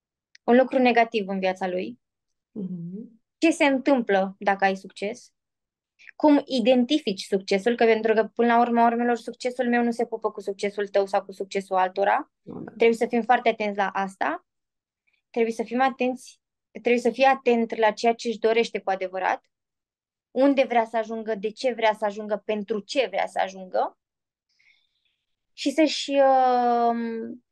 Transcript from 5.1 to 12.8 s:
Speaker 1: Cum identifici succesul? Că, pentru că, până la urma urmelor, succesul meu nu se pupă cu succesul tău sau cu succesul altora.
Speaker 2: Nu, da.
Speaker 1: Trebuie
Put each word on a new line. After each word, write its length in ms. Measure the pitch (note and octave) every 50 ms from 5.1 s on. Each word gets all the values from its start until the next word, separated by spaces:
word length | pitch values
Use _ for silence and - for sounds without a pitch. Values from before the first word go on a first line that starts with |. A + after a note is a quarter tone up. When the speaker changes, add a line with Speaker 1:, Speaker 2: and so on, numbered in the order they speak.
| A#3+ - - - _ _ _ _ _ _ _ _ _ _ _ _ _ _ - - -
Speaker 1:
Cum 260 | - - D4+ C#4+ C#4 -
identifici 800 | - B3+ B3+ G#3 A#3+ C4 B3 A#3+ A#3+ D4+ D4+ - A3+ G3 - -
succesul? 520 | - - G3 G3 - G3 G3 G3 A#3+ A#3
Că, 100 | A#3 A#3
pentru 280 | A3+ A3+ A3 A3 A3 A3
că, 100 | G#3+ G#3+
până 300 | G#3+ _ - A#3 A#3 A#3
la 60 | A#3
urma 260 | A#3+ A#3+ A#3+ A#3 A#3
urmelor, 300 | A#3 A#3 A#3 A#3+ A#3+ A#3+
succesul 540 | A#3 - - A#3 - - B3 B3 - B3+ A#3+
meu 140 | A#3+ A#3+ A#3+
nu 80 | A#3+
se 140 | A#3 A#3 A#3
pupă 260 | A#3 - A3 - G#3+
cu 100 | G3+ -
succesul 460 | G3+ - G3 G3 - G3+ G3+ - G#3 G3
tău 180 | - G3+ G3
sau 200 | G3 G3 G3+ G3
cu 60 | -
succesul 440 | F#3+ - G3+ F#3+ - G3 F#3+ - F#3+
altora. 560 | F#3+ F#3 F#3 F#3 G3+ G3 G3+ G#3+ B3+ D4+ - _ _
Speaker 2:
Nu, 180 | _ F#3+ - -
da. 120 | - - -
Speaker 1:
Trebuie 200 | G#3+